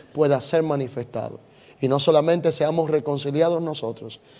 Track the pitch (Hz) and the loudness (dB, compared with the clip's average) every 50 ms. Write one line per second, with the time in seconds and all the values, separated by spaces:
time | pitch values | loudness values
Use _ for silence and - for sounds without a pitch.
0 | - - - 143 151 139 139 127 - - 170 160 160 156 143 139 131 117 - 123 | -20 -6 -2 0 2 2 2 0 0 0 0 0 0 0 -2 -2 -4 -6 -8 -10
1 | 120 - - 113 110 110 - - - - - - - - - - 135 127 139 143 | -10 -8 -8 -8 -8 -8 -10 -14 -20 -20 -20 -20 -20 -20 -8 -4 0 0 2 2
2 | 139 170 156 147 151 165 175 170 160 165 160 - 147 156 160 165 160 151 151 151 | 4 4 4 6 6 4 2 2 2 0 0 0 0 0 0 0 0 0 0 -2
3 | - 147 143 135 139 143 139 156 165 170 175 165 165 156 147 - 113 113 110 - | 0 -2 -4 -4 -4 -2 0 2 2 2 2 0 -2 -4 -6 -6 -6 -8 -8 -8
4 | - 113 - - _ - - | -12 -16 -16 -18 _ -20 -20